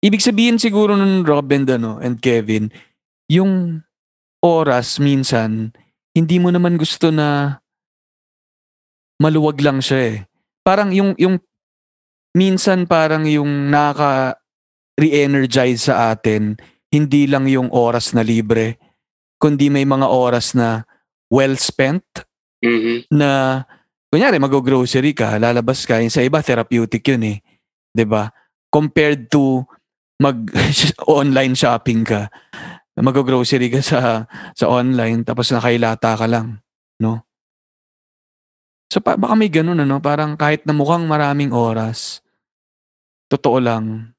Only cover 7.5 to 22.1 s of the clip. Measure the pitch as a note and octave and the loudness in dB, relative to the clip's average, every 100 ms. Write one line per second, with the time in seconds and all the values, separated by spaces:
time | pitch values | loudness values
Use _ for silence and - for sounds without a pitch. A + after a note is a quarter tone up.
7.5 | C#3 _ _ _ _ _ _ _ _ _ | -6 _ _ _ _ _ _ _ _ _
8.5 | _ _ _ _ _ _ _ D#3 D#3 D3+ | _ _ _ _ _ _ _ 2 4 0
9.5 | C#3+ C#3+ C3+ C3 C3+ A#2+ G#2+ F#2+ _ _ | 2 0 0 0 0 0 -4 -12 _ _
10.5 | _ - F#3+ G3+ F#3+ G3 F#3+ F#3 F#3 _ | _ 0 2 2 2 0 2 0 0 _
11.5 | _ _ _ _ _ _ _ _ E3+ F#3+ | _ _ _ _ _ _ _ _ 0 2
12.5 | F#3+ - F#3 F3 E3 D#3 D#3 D#3 D3+ D3 | 2 0 0 2 2 2 0 0 0 0
13.5 | C#3+ C#3+ D3 D3 C#3+ D3 C3+ C3 - _ | -2 0 2 2 0 0 0 -2 -6 _
14.5 | _ _ _ _ - D#3 C#3+ C#3+ C#3 C3 | _ _ _ _ 0 2 4 2 2 0
15.5 | B2 B2+ A#2+ - C3 A#2 A2 A#2 G#2+ G#2+ | 2 0 0 0 2 2 0 -2 -2 -2
16.5 | G#2+ - _ _ D3 D3+ C#3+ C#3 C#3 C3+ | -6 -14 _ _ -2 2 2 2 0 0
17.5 | C3 B2+ B2 A#2+ A#2 - A#2+ A2+ A2+ G#2+ | 0 0 0 0 0 -2 -2 0 0 0
18.5 | A2+ A2 A#2 _ _ _ _ _ _ D3+ | 0 -2 -6 _ _ _ _ _ _ 0
19.5 | C#3+ C#3+ C#3+ C#3 C3+ C3+ B2+ B2 A#2+ - | 2 2 2 0 0 2 2 2 0 -2
20.5 | C3 A#2 A2+ A2+ _ _ _ _ B2 C3+ | 0 0 -2 -8 _ _ _ _ 0 2
21.5 | C3+ - - C3+ E3+ _ | 0 -4 -4 -4 -4 _